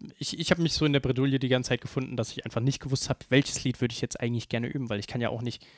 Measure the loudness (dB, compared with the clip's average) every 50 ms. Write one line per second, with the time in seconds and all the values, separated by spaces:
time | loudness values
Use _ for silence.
0 | -16 -16 -10 -8 -6 -6 -4 -4 0 2 2 4 4 2 2 2 2 4 4 4
1 | 2 2 2 2 2 2 2 2 2 2 2 2 2 0 -2 -2 -2 -4 -4 -4
2 | -4 -2 -2 -4 -4 -4 -6 -8 -10 -6 -2 0 2 2 0 0 -2 -2 0 0
3 | 0 -2 -2 -4 0 4 6 6 6 4 0 -2 -2 -2 0 0 0 -2 0 -2
4 | -4 -4 -4 -2 -2 -2 0 -2 -2 -2 -2 -2 -2 -2 -2 -4 -2 -2 -2 -4
5 | -4 -4 -2 -2 0 0 -2 -2 -4 -4 -6 -6 -12 -20 -20